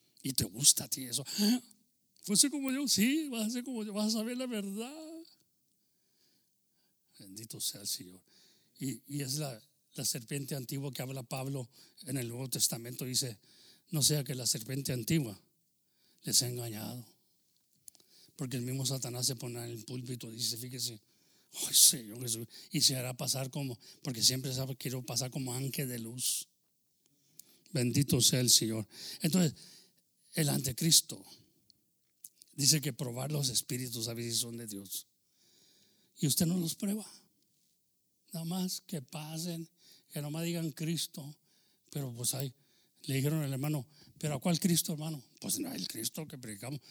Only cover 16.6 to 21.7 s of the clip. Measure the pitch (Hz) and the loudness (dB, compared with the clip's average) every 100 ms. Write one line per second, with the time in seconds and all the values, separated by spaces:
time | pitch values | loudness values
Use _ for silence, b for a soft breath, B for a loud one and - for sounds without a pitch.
16.6 | 117 107 110 123 113 _ _ _ _ _ | -6 -6 -8 -8 -12 _ _ _ _ _
17.6 | _ _ - _ b b b - 131 123 | _ _ -20 _ b b b -8 -4 -4
18.6 | 120 135 131 135 120 123 120 123 120 120 | -2 -2 0 -2 -4 -2 -2 -2 -6 -8
19.6 | 120 120 - 123 123 120 117 113 123 117 | -8 -10 -8 -8 -6 -8 -8 -4 -4 -4
20.6 | 127 127 120 110 _ b b b b - | -8 -6 -6 -6 _ b b b b -6
21.6 | 135 | 2